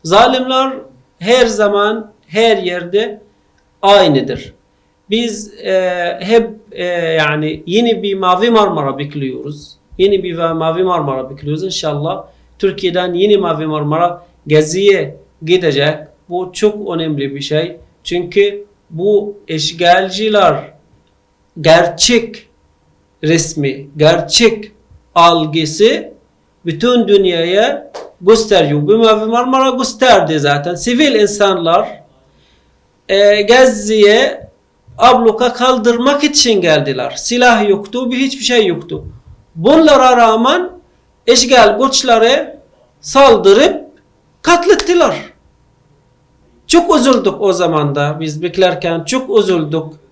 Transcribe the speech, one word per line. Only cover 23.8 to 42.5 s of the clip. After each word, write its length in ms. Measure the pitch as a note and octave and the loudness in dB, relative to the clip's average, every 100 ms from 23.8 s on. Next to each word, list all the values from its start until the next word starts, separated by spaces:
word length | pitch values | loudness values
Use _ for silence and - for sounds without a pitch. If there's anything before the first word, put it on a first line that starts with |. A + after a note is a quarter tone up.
| - D3+ | -14 0
gerçek 760 | D3+ E3+ - - A3+ A3 - _ _ - _ | 2 2 -2 0 0 0 -12 _ _ -20 _
algısı 1000 | F3 E3+ E3+ D#3 D#3 D3+ - A3 D4 - - _ _ _ _ E3+ | 4 4 4 -2 -4 -4 2 2 2 -8 -20 _ _ _ _ -10
bütün 420 | D3+ A#3+ B3 G3+ | -2 0 0 2
dünyaya 840 | G3+ F#3 E3+ E3+ G3 A#3 - - - - _ | 2 2 -2 0 0 0 -4 -12 -20 -20 _
gösteriyor. 640 | F3+ A3 G#3+ F#3+ D3+ D3 | 2 2 4 2 2 -2
Bu 160 | D3 A3 | 0 2
Mavi 280 | A3+ G#3+ A3 | 4 2 0
Marmara 440 | A#3 B3 C4 C4+ | -2 0 0 0
gösterdi 680 | B3+ B3+ - B3+ G3+ D3+ D#3 | -2 -6 0 2 4 2 -2
zaten. 340 | C#3+ C#3+ F3 | 0 -2 -4
Sivil 400 | F3 A#3+ B3 D4 | -6 -4 0 2
insanlar, 880 | A3 G#3 - G3+ F3+ E3 F3 A3 - _ _ _ _ _ _ _ _ _ _ - | 2 0 2 0 0 0 0 -2 -12 _ _ _ _ _ _ _ _ _ _ -4
e, 340 | G3 G3+ G#3 | 2 4 2
Gazze'ye 1040 | G3+ B3 B3+ G#3+ G3+ A3 G3+ A3 C4+ - - _ _ _ _ - | 4 4 4 2 -2 4 4 4 0 -4 -16 _ _ _ _ 2
abluka 540 | A#3+ A#3 A3+ G#3+ B3 | 4 4 2 2 -2
kaldırmak 720 | B3 B3+ B3+ A3+ A#3 C4 C#4+ | 0 0 2 0 2 0 0
için 360 | D4 D4 A#3+ G#3 | 0 0 0 0
geldiler. 500 | E3+ D3+ C#3 C#3 - - | 2 0 0 -6 -6 -8
Silah 520 | - A#3+ B3 A3 G#3 | -6 2 4 4 2
yoktu, 420 | F#3+ - B3 B3 | -2 -2 -8 -4
bir 60 | C4 | -4
hiçbir 280 | C4+ - | -4 -4
şey 220 | - B3 G3 | -2 0 0
yoktu. 380 | E3 - D#3 - - - - _ | -4 -8 -12 -12 -20 -20 -20 _
Bunlara 640 | E3 F#3+ D#4+ D#4 C4+ B3+ A#3+ | -2 2 4 6 4 4 4
rağmen 540 | A3+ A3 B3 F4+ F4+ - _ _ _ _ - | 4 2 0 -2 -4 -14 _ _ _ _ 0
işgal 520 | B3 A#3+ B3+ G#3 G#3 | 0 4 4 4 2
güçleri 800 | C4+ C4+ B3+ A3+ A3+ C#4+ D#4 | -2 -2 0 2 2 0 -4